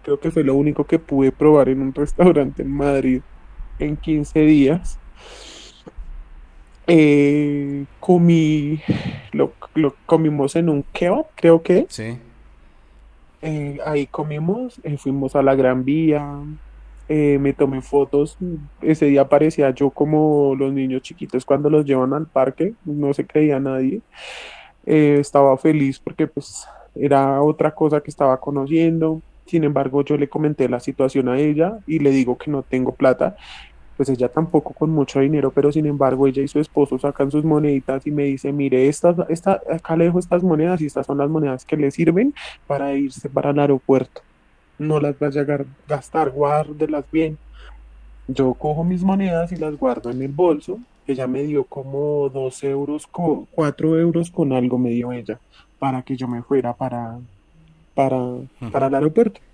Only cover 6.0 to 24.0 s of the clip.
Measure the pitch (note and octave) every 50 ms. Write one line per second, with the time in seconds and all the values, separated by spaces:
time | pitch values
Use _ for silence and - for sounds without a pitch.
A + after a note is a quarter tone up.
6 | - - - - - - - - - - - - - - - - - - F3 D#3+
7 | D#3 D3 D3 C#3+ C#3+ C#3+ D3 D3 D3 C#3+ C#3+ C#3+ C#3+ C#3 C#3+ C#3+ C#3 - - -
8 | - - F3+ F3 E3+ E3+ E3+ E3 D#3+ D3+ D#3 D3+ C#3+ D3 D#3 D3+ - - - -
9 | - - - - - - - - C#3 - - _ - - _ D#3 D#3 C#3 - _
10 | _ - E3 D#3+ D#3+ D3+ D3+ C#3+ C3+ C#3 - E3 E3+ E3 D3+ C#3+ C3+ - - -
11 | - F3 G3+ C#4+ D#4+ - _ - - E3 E3 E3 E3 - F3+ G3 D#4+ - - -
12 | A2 A2+ A#2+ B2 - - - - - - - _ - - _ - _ _ _ -
13 | - - - _ - _ _ _ - D#3 D#3 D3+ C#3+ C#3+ C#3+ C#3+ - D#3 D3+ C#3+
14 | C#3 - - - D3+ D3+ D3 D3+ D#3+ E3+ G3+ A#3+ B3+ B3 - - - D3 D3 C3+
15 | - C3+ C3+ C#3 C3+ C3 - C#3+ C#3 C#3 C3+ C3+ C3 B2+ B2+ B2+ B2+ C3+ D3 D#3+
16 | E3 D#3 D3+ D3 D3 C#3+ C#3+ C#3+ D3 D3+ D3+ - - - - - - - - -
17 | - - D3+ D3+ D3 D3 C#3+ C#3 C#3 C#3 C3 - D3 C3 C3 C3 B2+ - - C#3+
18 | C#3 - - C#3+ D3 D3+ - - F#3 F3+ E3 D3+ C#3+ - - _ - D3+ D#3 -
19 | D#3 C#3+ C#3 C#3 C3+ - D3 C#3+ D3+ D#3 - - C#3+ C3+ B2+ - C#3+ C3+ - -
20 | D3 D3+ D#3 D3+ D#3 D3+ D3+ D3 C#3+ C#3 C3+ C3+ C#3 C3+ C#3 C3+ C3 C3 B2+ C3
21 | - - - - D3 - - C3 - - C#3 C#3 D3 D3 D3+ D3+ D3+ C#3 C3+ C3
22 | B2+ C3 C#3 D3+ D#3+ D#3 _ C3+ C3+ C3+ C3 - E3 G3+ A#3 _ _ E3 D3 D3
23 | D3 C#3 C3+ - - - - D3+ D3+ D3+ C#3+ C3+ C3+ C3+ C3 C3 C3 C3+ E3+ A3+